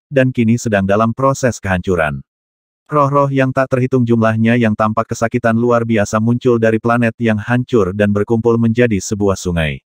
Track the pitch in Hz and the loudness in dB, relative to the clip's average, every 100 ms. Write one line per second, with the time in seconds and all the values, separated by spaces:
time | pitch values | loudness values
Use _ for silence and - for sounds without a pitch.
0 | _ 139 131 123 110 117 117 101 95 104 | _ 0 0 2 0 0 0 0 2 2
1 | 113 117 135 135 123 - 98 92 98 90 | 0 0 0 0 -2 -2 -4 -4 -2 -2
2 | 76 69 - _ _ _ _ _ _ 147 | -2 -6 -14 _ _ _ _ _ _ 0
3 | 139 143 139 135 131 135 131 127 131 131 | 2 2 0 0 0 0 -2 -2 0 0
4 | 117 117 110 110 113 120 113 107 110 113 | 2 2 2 2 2 2 0 0 0 -2
5 | 113 113 113 123 117 113 120 120 117 110 | -4 -4 -4 -2 0 0 2 0 0 0
6 | 101 110 117 120 127 117 110 110 117 120 | 0 0 0 0 0 2 2 0 0 0
7 | 117 - 117 107 101 123 123 120 90 101 | 0 -2 -2 -2 -2 -4 0 0 0 0
8 | 104 104 104 113 117 117 117 113 120 98 | 0 0 0 0 2 2 2 2 0 0
9 | - 104 101 95 92 85 78 67 - | -4 -2 0 0 -2 -2 -4 -6 -14